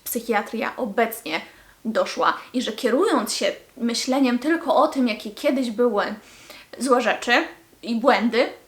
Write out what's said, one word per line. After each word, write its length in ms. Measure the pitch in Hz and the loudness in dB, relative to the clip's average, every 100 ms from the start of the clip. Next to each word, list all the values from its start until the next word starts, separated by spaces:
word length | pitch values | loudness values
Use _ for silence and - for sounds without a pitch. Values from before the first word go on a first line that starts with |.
psychiatria 720 | - 240 233 214 220 214 - - | -8 -6 -2 -2 -2 -6 -6 -4
obecnie 640 | 208 196 226 - - 165 - - - _ 220 | -4 0 0 -2 -6 -8 -8 -20 -20 _ -4
doszła 520 | 196 180 - - - - | -2 -2 0 0 -2 -4
i 80 | 254 | -6
że 100 | 226 | -4
kierując 640 | - 220 262 415 277 214 | -2 0 2 2 2 -2
się 180 | - 202 - - - | -2 -2 -4 -12 -4
myśleniem 640 | 233 233 - 262 254 247 | -2 -2 0 2 2 2
tylko 360 | 302 330 277 - | 0 0 2 4
o 120 | 302 | 4
tym, 200 | 269 247 | 2 0
jakie 240 | 214 214 | 0 -8
kiedyś 400 | - 294 262 240 | -4 0 0 0
były 320 | 208 247 202 185 214 - - - - - - | 2 2 2 -2 -6 -14 -20 -20 -20 -18 -4
złe 220 | 254 247 | 2 2
rzeczy 300 | 220 - - 254 330 - _ _ | 2 0 2 2 0 -8 _ _
i 140 | 226 233 | -4 0
błędy 500 | 269 202 226 220 294 - | 4 4 4 2 0 -2